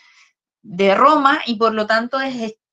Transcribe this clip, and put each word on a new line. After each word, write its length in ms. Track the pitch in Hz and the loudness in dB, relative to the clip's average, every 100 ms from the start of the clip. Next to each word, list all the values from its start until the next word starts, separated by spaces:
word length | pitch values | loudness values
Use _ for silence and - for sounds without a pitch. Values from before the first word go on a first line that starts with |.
| _ _ _ _ _ _ | _ _ _ _ _ _
de 340 | - 185 196 196 | -12 -2 2 4
Roma, 440 | 277 311 269 311 - | 4 4 2 0 -4
y 100 | 214 | -2
por 180 | 226 | 0
lo 140 | 214 214 | 0 -2
tanto 320 | 226 240 269 | -2 -2 -6
es, 360 | 269 254 220 220 _ | -6 -6 -10 -12 _